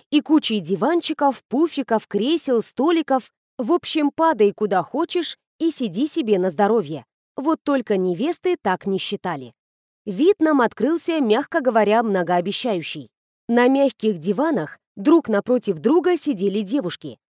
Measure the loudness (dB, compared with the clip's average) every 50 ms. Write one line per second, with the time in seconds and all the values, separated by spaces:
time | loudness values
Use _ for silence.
0 | _ _ 0 0 2 4 2 2 2 0 -2 -4 -2 -2 -2 0 0 0 0 0
1 | -2 -4 -2 0 0 0 0 -2 -6 _ 0 0 0 0 0 -4 -2 0 -2 -2
2 | -2 -2 -4 -2 0 0 0 -2 0 0 0 0 0 -2 -2 -2 0 2 2 0
3 | 0 0 -2 -2 -2 -6 _ _ _ _ _ -6 -2 0 0 0 0 -2 -2 -2
4 | -2 0 0 0 0 0 2 4 2 2 2 0 -2 -2 0 -2 -2 -2 -4 -4
5 | -4 -4 -4 -4 -4 -6 -8 -14 _ _ _ -4 -2 -2 -2 -2 -4 -4 -2 -2
6 | -4 -2 -2 -4 0 0 0 2 2 0 0 0 2 2 2 0 -2 -4 -8 -12
7 | -14 _ _ _ _ _ _ -6 -2 -2 -2 -2 _ -2 -2 -2 0 -2 -2 0
8 | 0 -2 -2 -2 -4 -4 -4 -4 -4 -4 -4 -2 -2 -4 -4 -2 -2 -4 -4 -4
9 | -4 -6 -8 -8 -6 -8 -8 -8 -10 -14 -20 _ _ _ _ _ _ _ _ _
10 | _ -8 -2 2 2 2 4 4 2 2 4 2 2 0 0 -2 -2 0 0 -2
11 | -2 -2 -2 0 2 2 2 0 0 -2 -4 -2 0 2 2 2 4 4 4 2
12 | 2 2 0 0 0 0 0 0 0 -2 -4 -4 -4 -4 -4 -4 -4 -8 -10 -12
13 | -14 -16 _ _ _ _ _ _ _ 0 2 4 4 4 4 4 2 2 0 -2
14 | -2 -2 -2 -2 -2 -2 -2 0 0 0 0 -2 -4 -6 -10 -16 _ _ _ -4
15 | 2 4 4 4 4 2 0 -2 0 0 0 0 0 -2 -4 0 2 2 2 4
16 | 4 2 0 0 -2 -4 -4 -2 -2 -2 -2 -2 -4 -2 -4 -4 -4 -4 -8 -10
17 | -12 -16 -16 -18 _ _ _ _